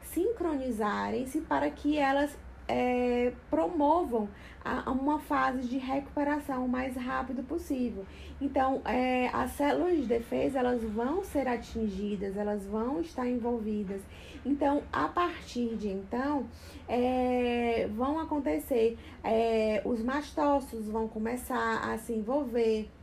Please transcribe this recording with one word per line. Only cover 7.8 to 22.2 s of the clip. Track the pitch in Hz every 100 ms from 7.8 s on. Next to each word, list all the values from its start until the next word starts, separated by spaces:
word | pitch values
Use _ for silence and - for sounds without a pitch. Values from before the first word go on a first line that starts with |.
| 247 196 190 - - -
Então, | 277 294 262 269
é, | - 247 254 254 254
as | - 247
células | - 285 - 349 349
de |
defesa, | 233 233 233 254 277 262
elas | 247 247
vão | 220 214 240 339
ser | 381 294 254
atingidas, | 233 - 226 220 190 208 202 196 190
elas | 208 208 196
vão | 208 233 302
estar | 330 - 247
envolvidas. | 247 226 240 214 214 196 196 - - - - 247
Então, | 285 285 285 -
a | - 311
partir | - 349 339 - 240 233 220
de | 202
então, | 190 190 240 269 294 233 - - - -
é, | 240 247 254 247 247 247 240 240 233 - 214
vão | 254 311
acontecer, | 320 302 277 302 294 247 226 233 - -
é, | - 220 226 226 220 214 196
os | 240
mastócitos | 226 277 294 - 294 285 262 226 214
vão | 220 220
começar | 220 220 247 240 247 226 226 220
a | 226
se | 220
envolver | 226